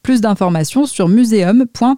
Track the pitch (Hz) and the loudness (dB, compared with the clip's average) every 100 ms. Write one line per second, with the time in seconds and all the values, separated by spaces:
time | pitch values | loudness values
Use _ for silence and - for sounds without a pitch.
0 | - 254 214 202 185 165 156 254 285 - | -2 0 0 0 0 -2 -2 -2 -4 -2
1 | 175 208 240 220 175 233 254 - 240 | 0 2 2 0 2 0 0 -2 -2